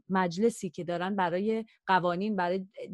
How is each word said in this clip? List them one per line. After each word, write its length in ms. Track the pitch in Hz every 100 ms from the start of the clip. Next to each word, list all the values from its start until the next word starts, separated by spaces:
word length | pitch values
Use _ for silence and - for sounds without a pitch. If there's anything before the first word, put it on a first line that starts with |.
| -
مجلسی 600 | 190 180 170 233 - 185
که 140 | -
دارن 320 | 165 175 185 202
برای 500 | 180 180 214 220 220 _ -
قوانین، 480 | 185 175 175 214 196
برای 320 | 175 190 190 - -